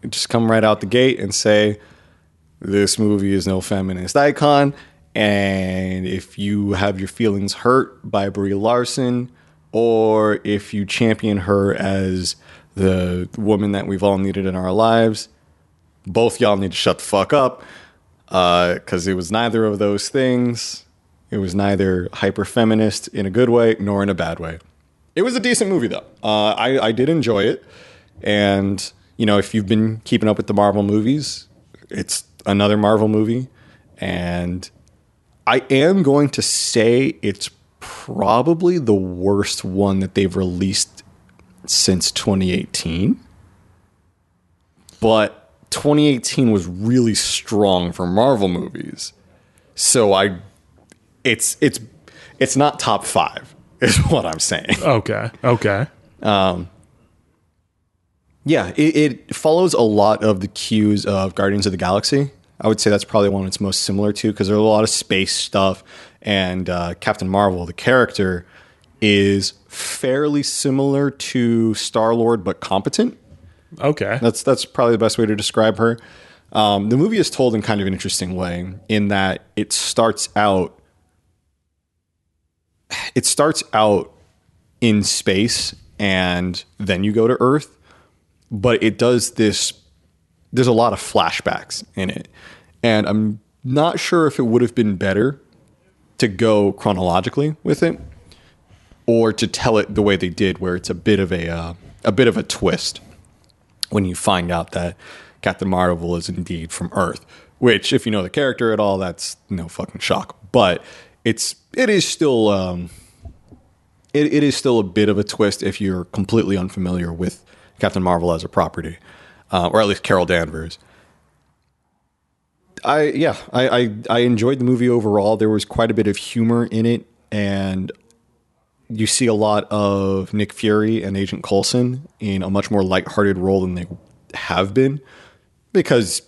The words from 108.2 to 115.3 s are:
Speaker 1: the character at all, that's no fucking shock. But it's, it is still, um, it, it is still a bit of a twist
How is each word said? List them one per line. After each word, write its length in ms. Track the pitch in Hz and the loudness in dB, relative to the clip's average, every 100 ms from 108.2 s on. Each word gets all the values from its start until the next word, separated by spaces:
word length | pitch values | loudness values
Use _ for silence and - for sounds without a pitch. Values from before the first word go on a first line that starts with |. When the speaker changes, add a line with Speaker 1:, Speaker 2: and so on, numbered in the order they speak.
Speaker 1:
the 80 | 90 | -2
character 420 | - 139 113 117 | -2 -2 0 0
at 80 | 107 | 2
all, 180 | 104 95 | 0 0
that's 380 | 92 85 - - _ | -4 -8 -12 -14 _
no 200 | 95 85 | -10 -8
fucking 320 | - - - | -10 -12 -8
shock. 360 | - 101 - - 98 | -2 -2 -4 -18 -2
But 300 | 123 98 87 - - - _ | 2 4 2 -6 -20 -20 _
it's, 320 | 117 110 - - _ | -4 -2 -6 -10 _
it 140 | - 254 | -2 2
is 180 | 202 - | 2 0
still, 420 | - 151 123 107 | -2 0 2 2
um, 420 | 98 92 90 85 - - _ - - _ - _ _ _ _ _ | 2 -2 -6 -10 -16 -20 _ -20 -20 _ -20 _ _ _ _ _
it, 200 | 147 147 | 0 2
it 100 | 147 | 2
is 140 | 143 127 | 2 0
still 220 | 135 117 | 2 2
a 20 | |
bit 240 | 95 95 104 | 0 2 2
of 100 | 101 | 2
a 60 | |
twist 380 | 104 | -2